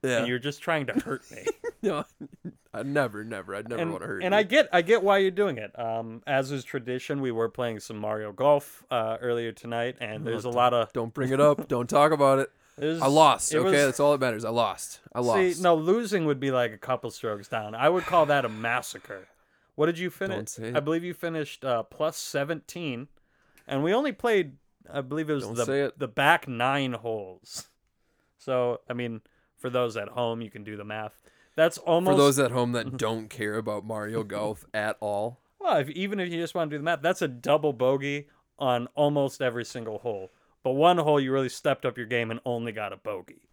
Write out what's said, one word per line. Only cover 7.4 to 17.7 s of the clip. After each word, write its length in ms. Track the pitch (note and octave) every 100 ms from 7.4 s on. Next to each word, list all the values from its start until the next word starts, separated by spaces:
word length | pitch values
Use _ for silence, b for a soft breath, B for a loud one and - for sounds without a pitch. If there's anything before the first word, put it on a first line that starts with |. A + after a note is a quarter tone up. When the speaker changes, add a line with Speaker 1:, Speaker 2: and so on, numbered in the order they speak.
| A2+
Speaker 2:
playing 300 | - A#2+ A2
some 200 | - G#2+
Mario 340 | G#2 G#2+ G#2+
Golf, 500 | G2 C3+ C#3+ - - _
uh, 260 | B2 A2 A2+
earlier 320 | B2 A#2+ A#2
tonight, 420 | A2 A#2 A#2 A#2+ B2+
and 240 | A#2 G#2+
Speaker 1:
No, 60 | A2
Speaker 2:
there's 120 | A2+
a 40 | A#2+
Speaker 1:
don't, 80 | A#2+
Speaker 2:
lot 180 | B2
of 180 | A#2+ A2
Speaker 1:
don't 220 | B2 A#2
bring 160 | B2+ B2+
it 100 | C3+
up. 280 | D3 C#3+ -
Speaker 2:
<laughs> 0 |
Speaker 1:
Don't 200 | B2 B2
talk 220 | D3+ D3
about 300 | D#3 C#3 C3+
it. 100 | C3+ b b -
Speaker 2:
It 60 | D3
was, 140 | E3
Speaker 1:
I 60 | C3+
lost, 480 | D3 D#3 A#2 -
Speaker 2:
it 40 | D#3
Speaker 1:
okay? 60 | F#3+
Speaker 2:
was 20 | C#3+ C#3+
Speaker 1:
That's 140 | B2+
all 100 | D3
that 100 | C#3+
matters. 240 | C3 A2
I 60 | A2+
lost. 480 | A#2 A2 F#2 - - -
I 60 | -
lost. 360 | A#2+ D3+ F#3 E3
Speaker 2:
See, 40 |
no, 140 | F3+ E3
losing 500 | D#3+ G#3+ A3+ G3 D#3
would 140 | C#3
be, 100 | C#3
like, 220 | B2+ A#2+
a 60 | G#2+
couple 340 | - B2+ A#2+
strokes 340 | - A#2 G#2 G2+
down. 300 | A2+ G#2+